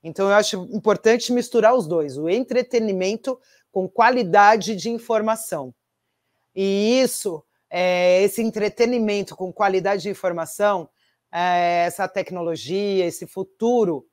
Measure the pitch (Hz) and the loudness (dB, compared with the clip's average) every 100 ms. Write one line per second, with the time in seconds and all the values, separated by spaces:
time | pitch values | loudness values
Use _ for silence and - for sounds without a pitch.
0 | 160 160 196 202 208 190 180 202 214 196 | -12 -2 4 4 4 -4 -8 -2 0 2
1 | 220 233 233 247 240 233 214 254 160 170 | 4 2 2 -2 0 4 4 4 0 -2
2 | 147 131 160 208 254 247 247 240 220 190 | -2 -4 -2 -2 0 -2 0 -2 -2 -2
3 | 185 220 269 254 _ _ _ 196 185 - | -2 -4 -6 -8 _ _ _ -6 -4 2
4 | 226 254 190 202 202 220 185 202 202 233 | 2 2 2 6 6 4 0 -6 -6 -8
5 | - 220 220 220 - 165 131 _ _ _ | -2 -2 0 -4 -6 -10 -10 _ _ _
6 | _ _ _ _ _ - 196 196 214 254 | _ _ _ _ _ -4 -2 0 2 2
7 | 254 - 202 156 _ _ _ 175 180 180 | 2 -2 -8 -8 _ _ _ -2 0 2
8 | 180 185 196 214 226 214 208 202 240 247 | 4 4 2 0 -4 -2 -4 0 0 2
9 | 214 208 190 - 185 - 202 190 190 202 | 0 -2 -4 -10 -12 -2 0 0 0 -2
10 | 175 190 185 170 160 - 208 196 151 _ | -4 -6 -4 -4 -8 0 0 0 -6 _
11 | _ _ _ 170 180 175 175 175 175 170 | _ _ _ -4 0 2 2 2 0 -2
12 | 190 196 - 180 170 160 120 190 202 190 | -6 -4 -6 -6 -6 -6 -6 -4 0 0
13 | 170 - 165 - 190 _ 226 240 208 147 | -2 -4 -14 -12 -12 _ 0 2 0 -2
14 | _ | _